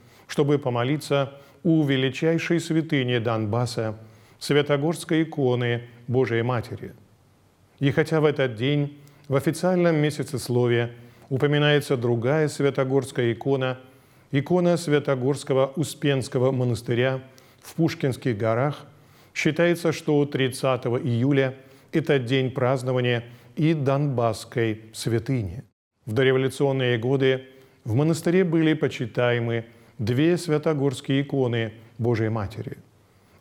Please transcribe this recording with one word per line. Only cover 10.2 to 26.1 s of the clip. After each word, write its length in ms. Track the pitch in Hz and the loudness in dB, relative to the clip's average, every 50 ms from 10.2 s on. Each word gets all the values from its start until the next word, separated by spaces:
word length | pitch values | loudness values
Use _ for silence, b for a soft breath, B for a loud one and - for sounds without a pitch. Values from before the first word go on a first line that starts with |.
| 131 - - 117 - - 120 120 123 120 120 117 120 117 B B B B B B B B | -6 -6 -6 -8 -4 -2 0 2 2 4 2 2 0 -2 B B B B B B B B
упоминается 680 | 135 131 147 143 147 147 147 147 147 143 - - 143 | -2 -2 0 2 2 2 4 4 4 2 2 0 -2
другая 540 | 127 117 120 120 117 110 127 147 156 156 143 | 0 0 0 0 0 0 0 2 2 0 -2
святогорская 840 | 151 - 143 143 135 143 135 131 135 139 131 135 - - 123 117 | -2 0 0 0 0 0 -2 0 0 0 -2 -2 -2 -2 0 0
икона — 480 | 113 113 - 139 139 131 131 127 127 - B B B B B B B B B B - | -2 -2 -2 -2 0 0 0 -2 -4 -6 B B B B B B B B B B -2
икона 420 | 143 143 - 175 180 175 175 175 | -2 0 2 2 2 4 4 2
Святогорского 960 | 170 175 151 147 143 143 143 139 127 123 135 143 - - - 139 131 135 135 - 185 | 2 2 2 2 2 2 0 -2 0 0 -2 -2 -2 -2 0 2 2 2 2 0 -4
Успенского 760 | 139 - - - - 143 139 135 117 - - 131 123 135 | -4 -4 -4 -2 0 0 0 0 -2 -2 -2 0 2 2
монастыря 680 | 135 127 127 123 117 113 - - 120 113 123 131 135 131 127 B B B B B B B | 2 0 0 0 -2 -2 -2 -2 0 0 2 0 0 -4 -8 B B B B B B B
в 120 | - - - | -20 -12 -2
Пушкинских 640 | - 165 156 160 - - 135 120 - - 135 113 101 | 0 0 0 0 -2 -2 -2 -2 -2 -4 -4 -2 -2
горах, 480 | 117 110 113 117 135 151 143 - - b b b b b b b b b b | 0 0 0 0 0 -2 -2 -6 -12 b b b b b b b b b b
считается, 600 | - - 160 139 - 170 170 175 170 - 165 147 | -2 -2 0 2 2 2 2 2 2 0 -2 -2
что 320 | - - 160 151 147 143 | -2 0 2 2 2 2
тридцатого 720 | 143 - 131 135 127 123 - - 135 127 120 - 123 117 127 | 2 0 0 0 0 -2 -2 0 0 0 0 0 -2 -2 -2
июля — 580 | - 120 117 117 127 139 143 135 135 127 123 B B B B B B B - | 0 0 0 2 2 2 4 2 2 0 -2 B B B B B B B -4
это 260 | 160 143 - 147 139 | -2 0 2 0 0
день 320 | 123 117 135 135 131 127 | 2 0 0 0 0 0
празднования 720 | 127 139 127 123 139 131 120 131 127 127 123 123 120 117 117 B B B B B B | -2 0 0 0 0 0 -2 -2 -2 0 0 0 0 -2 -4 B B B B B B
и 180 | - 147 160 165 | -2 0 0 0
Донбасской 1080 | 151 135 139 139 139 151 143 131 117 117 113 107 - - - - 131 113 113 107 110 - - | 0 0 0 0 0 0 0 0 0 0 0 -2 -4 -8 -6 -4 -2 -2 -2 -2 -6 -10 -16
святыни. 720 | - - - 120 113 113 107 - 135 123 104 90 85 131 - - _ _ _ _ _ _ _ | -14 -8 -4 -2 -2 -2 -2 -2 -2 -2 -4 -6 -8 -12 -14 -16 _ _ _ _ _ _ _
В 60 | 113 | -4